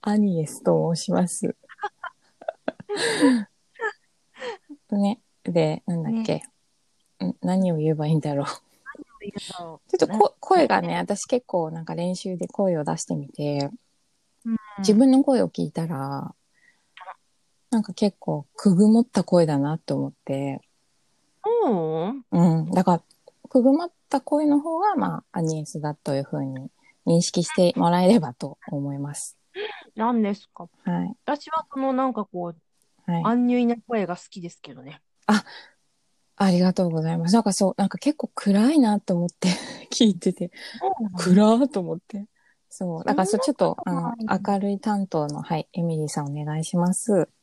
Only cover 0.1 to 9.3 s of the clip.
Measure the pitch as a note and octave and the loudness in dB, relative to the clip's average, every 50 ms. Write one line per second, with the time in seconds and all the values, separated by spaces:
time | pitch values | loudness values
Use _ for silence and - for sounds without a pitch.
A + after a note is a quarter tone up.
0.1 | G#3 G#3+ G#3 G3+ F3+ E3 D#3 D3+ - - - - E3+ D#3+ D#3 D#3+ E3+ D#3+ - - | 2 4 4 2 2 0 -2 -4 -6 -4 0 2 2 2 2 0 -2 -4 -2 -2
1.1 | F3+ F3+ F3+ F3 - - - - - _ _ _ - _ - G4+ _ _ - - | 0 0 0 0 -2 -4 -6 -6 -6 _ _ _ -18 _ -10 -10 _ _ -16 -16
2.1 | _ _ _ _ _ _ - - - _ _ - - _ - _ G#4 G4+ - A#4 | _ _ _ _ _ _ -10 -10 -10 _ _ -10 -10 _ -12 _ -6 -4 -2 -2
3.1 | A4 G#4 D#4 C#4 B3+ A#3 G#3 - _ _ _ _ _ _ A4+ G#4+ - _ _ _ | 0 4 4 4 4 4 0 -6 _ _ _ _ _ _ -8 -8 -8 _ _ _
4.1 | _ _ _ _ _ - C5 B4 A4 - _ _ D4 C#4+ _ _ - G3+ G3+ G3+ | _ _ _ _ _ -14 -12 -12 -12 -12 _ _ -20 -20 _ _ -2 0 0 0
5.1 | G#3+ - _ _ _ _ _ - F3 E3+ D#3+ D#3 D#3 - _ - F3 E3+ D#3+ D3+ | -2 -4 _ _ _ _ _ -2 0 2 2 2 0 -4 _ -6 -4 -4 -2 -2
6.1 | - A3+ A3+ A3 D#3+ D#3+ - - _ _ _ _ _ _ _ _ _ _ _ _ | -4 -4 -2 -4 -4 -6 -6 -12 _ _ _ _ _ _ _ _ _ _ _ _
7.1 | _ _ F#3+ F3+ F3+ _ - F3+ F#3 F#3+ F#3+ F3+ E3+ D#3 D3+ D#3+ D#3+ D3+ D#3 D3+ | _ _ -6 -6 -6 _ -4 -2 0 0 0 0 0 0 0 0 0 0 0 0
8.1 | D#3+ D#3 C#3 D3+ D3 C#3 C#3 - - - _ _ _ _ _ - - - D4 _ | 0 0 0 -2 -4 -4 -4 -4 -8 -12 _ _ _ _ _ -20 -20 -20 -20 _
9.1 | _ - - - | _ -16 -16 -12